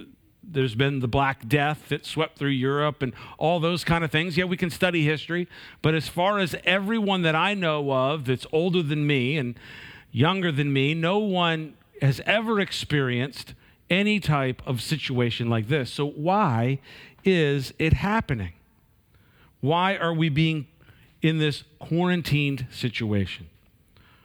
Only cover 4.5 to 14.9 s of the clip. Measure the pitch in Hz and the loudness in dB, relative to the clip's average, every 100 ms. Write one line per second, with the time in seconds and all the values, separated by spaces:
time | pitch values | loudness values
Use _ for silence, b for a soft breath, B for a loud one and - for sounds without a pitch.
4.5 | 175 180 - 185 175 151 156 - 170 180 | -2 -4 0 0 2 2 0 -2 -4 -6
5.5 | B B B 165 160 - - 180 208 180 | B B B 0 2 0 0 2 2 0
6.5 | - - 185 196 226 202 190 165 156 180 | -2 0 0 2 0 0 2 2 2 2
7.5 | 208 170 151 143 131 131 156 127 127 - | 0 0 0 0 2 2 0 -2 -2 -2
8.5 | 160 175 180 151 156 147 143 123 156 123 | 0 2 0 0 0 2 2 0 -2 -4
9.5 | 120 B B B B B 113 151 190 180 | -8 B B B B B 2 2 2 0
10.5 | 139 147 139 139 165 165 202 214 180 170 | 0 0 2 2 2 0 0 0 0 0
11.5 | 160 156 - _ - 139 123 - 202 226 | 0 -4 -14 _ 0 0 2 2 0 2
12.5 | 214 190 - - 151 131 123 135 - - | 0 0 -4 -2 0 2 0 -2 -6 -16
13.5 | - b b - 175 202 208 - 147 131 | -20 b b -2 0 2 0 2 0 0
14.5 | 123 - 123 - | -4 -4 -4 -4